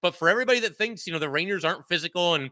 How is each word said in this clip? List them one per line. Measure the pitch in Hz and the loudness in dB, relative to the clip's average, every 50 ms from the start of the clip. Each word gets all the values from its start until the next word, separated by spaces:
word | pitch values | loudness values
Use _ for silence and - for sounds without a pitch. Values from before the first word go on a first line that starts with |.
But | - 175 165 | 0 -2 -2
for | - 160 165 | 2 2 4
everybody | 190 233 254 247 254 247 | 4 4 4 2 2 2
that | 226 214 151 | 2 -2 -2
thinks, | - 214 226 233 175 - | -2 -4 -4 -4 -8 -10
you | - 165 | -6 -4
know, | 160 | -4
the | 147 147 | -4 -2
Rangers | 135 147 170 190 202 185 160 | -2 -2 -2 -2 -4 -2 0
aren't | 160 180 - 147 - | -2 -2 -2 -4 -2
physical | 175 170 151 170 _ 180 175 175 170 | -2 -2 -2 -2 _ 0 2 2 2
and | 156 135 131 | 2 0 -4